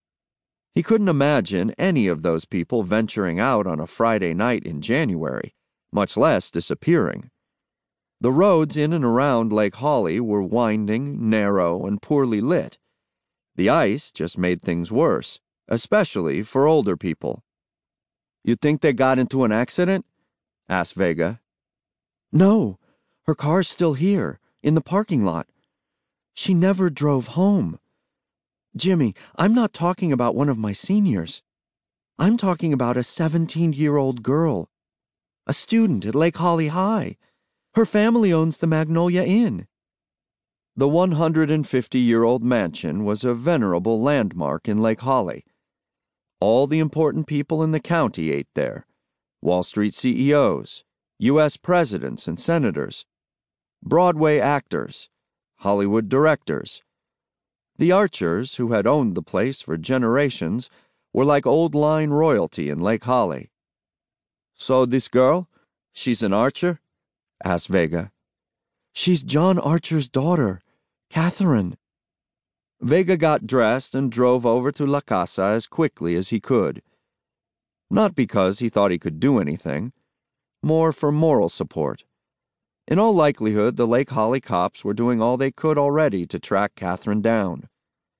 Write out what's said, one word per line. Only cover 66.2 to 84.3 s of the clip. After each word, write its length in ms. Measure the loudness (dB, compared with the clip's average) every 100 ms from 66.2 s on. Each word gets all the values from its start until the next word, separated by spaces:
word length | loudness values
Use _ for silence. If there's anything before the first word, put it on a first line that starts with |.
an 100 | 0
Archer?" 480 | 2 0 0 -4 -4 _ _ _ _ _ -10
asked 240 | -4 -4 0
Vega. 440 | 0 2 -2 -6 _ _ _ _ _ _ _ _
"She's 320 | -6 0 0
John 340 | 0 2 2 2
Archer's 500 | 2 0 0 -4 -2
daughter, 540 | -2 0 2 0 -2 _ _ _ _ _
Catherine." 680 | -2 -2 0 2 2 0 -8 _ _ _ _ _ _ _ _ _ -8
Vega 380 | 0 2 2 2
got 300 | 2 0 0
dressed 480 | 2 2 2 -4 -4
and 160 | -4
drove 340 | 2 2 4 2
over 260 | 0 0
to 140 | -2 -2
La 160 | -2
Casa 420 | -2 -2 -2 -2
as 240 | 0 0 -4
quickly 480 | -2 -2 -2 -4 -2
as 140 | -2
he 100 | -4
could. 440 | 0 0 0 -4 -14 _ _ _ _ _ _ _ _ _ -2
Not 240 | 0 2
because 460 | 0 0 2 2 0
he 100 | -2
thought 220 | 2 2
he 80 | 0
could 200 | -4 -2
do 200 | 0 2
anything, 540 | 0 -4 -6 -6 -8 -12 _ _ _ _ _ _
more 320 | 0 2 2
for 180 | 0 0
moral 380 | 2 2 2 2
support. 560 | -2 -8 -4 -4 -6 _ _ _ _ _ _ _ _ -2
In 140 | 2
all 140 | 2
likelihood, 640 | 4 2 2 0 2 0 2
the 100 | 2
Lake 220 | 2 0
Holly 320 | -2 0